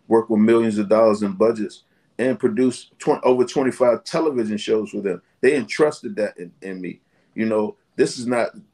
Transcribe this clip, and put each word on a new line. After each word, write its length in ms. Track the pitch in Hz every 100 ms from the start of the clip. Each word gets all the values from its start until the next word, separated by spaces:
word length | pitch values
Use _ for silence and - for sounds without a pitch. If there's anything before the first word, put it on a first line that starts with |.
| -
work 220 | 113 110
with 120 | 110
millions 360 | 110 117 113 107
of 100 | 101
dollars 340 | 107 113 104
in 100 | 104
budgets, 500 | 95 110 110 98 - _ _ _ -
and 200 | 127 120
produce 500 | 127 107 127 117 - -
twen-, 240 | - 139
over 220 | 127 127 123
twenty-five 580 | 147 131 110 123 113
television 540 | - 165 160 127 107 104
shows 320 | - 110 104
for 120 | 104
them. 200 | 98 87 _ -
They 160 | 127 147
entrusted 600 | 107 - 151 - 120 104
that 220 | 104 -
in, 140 | 87 _
in 180 | 95 92
me. 180 | 92 - _ _ _ -
You 100 | 110
know, 300 | 107 107 - _ -
this 220 | 127 135
is 80 | 120
not, 240 | 120 110 - -